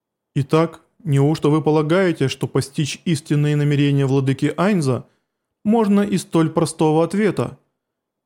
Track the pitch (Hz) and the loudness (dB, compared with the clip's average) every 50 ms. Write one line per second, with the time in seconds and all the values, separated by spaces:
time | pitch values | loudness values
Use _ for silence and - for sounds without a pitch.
0 | _ _ _ _ _ _ _ 143 135 - - 160 165 165 - - _ _ _ _ | _ _ _ _ _ _ _ -6 -2 0 2 2 2 0 -4 -10 _ _ _ _
1 | - 175 139 139 139 147 160 156 - 147 147 156 151 156 151 156 151 151 165 190 | -4 0 2 2 2 2 2 0 0 0 0 2 2 2 2 2 2 2 0 2
2 | 196 180 160 - 135 131 - - - - - 143 127 - - - 151 139 - - | 2 0 0 0 -2 -4 -2 -4 -8 -4 -2 -4 -4 -2 -4 -4 -4 -4 -6 -6
3 | _ 185 165 139 - - 151 147 147 147 147 147 147 147 147 139 143 143 139 139 | _ -4 -4 -4 -2 -2 -2 0 0 0 0 0 0 0 2 2 2 2 2 2
4 | 139 131 135 139 135 135 131 - 147 147 - - 170 202 220 180 147 131 123 110 | 2 2 0 0 0 0 -2 -2 -2 -4 -2 -2 0 0 0 0 0 -2 -2 -4
5 | - _ _ _ _ _ _ _ _ _ _ _ - 208 220 233 220 196 202 202 | -6 _ _ _ _ _ _ _ _ _ _ _ -2 0 0 2 2 2 2 2
6 | 208 202 202 180 - - - 165 160 156 160 170 170 147 - - 165 156 151 160 | 2 0 -2 -4 -4 -2 0 0 0 0 0 -2 -2 -2 -2 0 0 2 2 2
7 | 165 165 - 196 220 190 - - 123 135 - - _ _ _ _ _ _ _ _ | 0 0 0 -2 -2 0 -2 -2 -4 -6 -8 -14 _ _ _ _ _ _ _ _
8 | _ _ _ _ _ | _ _ _ _ _